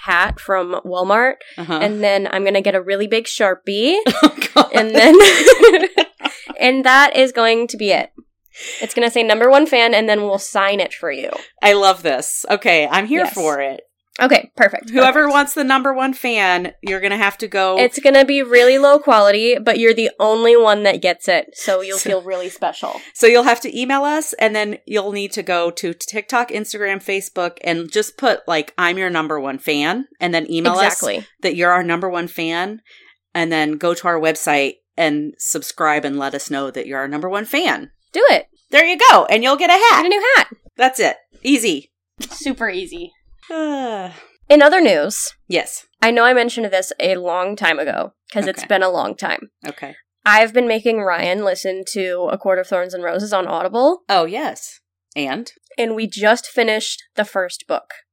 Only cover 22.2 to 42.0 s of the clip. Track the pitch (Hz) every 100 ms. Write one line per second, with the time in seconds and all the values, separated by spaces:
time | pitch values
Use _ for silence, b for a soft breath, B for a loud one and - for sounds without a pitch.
22.2 | 180 185 180 - 170 - 156 - B -
23.2 | 233 240 240 349 - 233 254 277 285 302
24.2 | 311 - 220 214 208 208 - 214 202 202
25.2 | 196 220 180 175 170 - 175 170 - 220
26.2 | 208 240 240 208 214 208 202 196 - 196
27.2 | 190 190 175 175 175 165 170 208 208 -
28.2 | 254 - - 160 147 - 175 185 185 170
29.2 | 156 151 135 135 - 147 151 220 277 -
30.2 | 175 165 156 165 170 180 190 165 139 101
31.2 | - _ - 175 175 180 175 170 185 180
32.2 | 170 - 165 170 190 220 b b b b
33.2 | _ 170 165 160 151 151 175 175 175 165
34.2 | 160 156 - 143 139 - _ - 160 147
35.2 | 151 - - 160 - - 156 151 143 143
36.2 | 139 139 - 139 135 127 120 135 139 151
37.2 | 180 202 214 285 320 127 - _ _ 339
38.2 | 494 185 - _ _ 285 330 359 508 208
39.2 | - 220 254 277 349 381 466 - 349 403
40.2 | 466 494 - - _ - 254 254 160 -
41.2 | _ _ - 277 220 139 - _